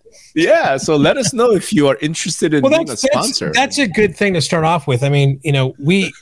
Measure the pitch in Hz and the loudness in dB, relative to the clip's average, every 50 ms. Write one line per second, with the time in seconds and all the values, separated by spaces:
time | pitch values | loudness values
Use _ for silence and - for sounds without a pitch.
0 | _ - - - - - - 156 170 - 311 339 285 170 135 135 - - 156 143 | _ -20 -20 -20 -20 -6 -2 0 2 4 4 2 2 0 -2 -2 0 0 2 2
1 | 143 165 - 277 233 175 - 220 233 240 214 180 - - 214 156 143 139 131 - | 4 2 2 0 -2 -2 0 0 2 2 2 0 0 0 0 2 2 2 2 0
2 | 147 151 160 - - 165 - - 185 160 151 147 254 269 302 330 - - 226 - | -4 -6 -6 -6 -6 -6 -4 -4 -2 0 2 2 2 2 2 2 0 -2 -4 -4
3 | - 269 294 262 - 277 - - - - - 240 269 269 - 285 277 196 156 214 | -2 0 0 0 -2 -2 -4 -4 -4 -2 0 0 -2 0 -2 -2 -2 0 0 0
4 | 214 190 147 - 208 196 185 165 - - 180 165 156 160 175 165 - 147 127 117 | 0 0 0 -2 -2 0 0 -2 -2 -2 0 0 0 0 0 0 -2 -2 -2 0
5 | 139 139 143 143 139 135 139 - - 156 139 135 131 131 - - 139 151 190 196 | 0 0 2 2 2 2 0 -2 -4 -2 -2 0 -2 -2 -4 -4 -2 0 0 0
6 | 185 143 - - | 0 -2 -6 -8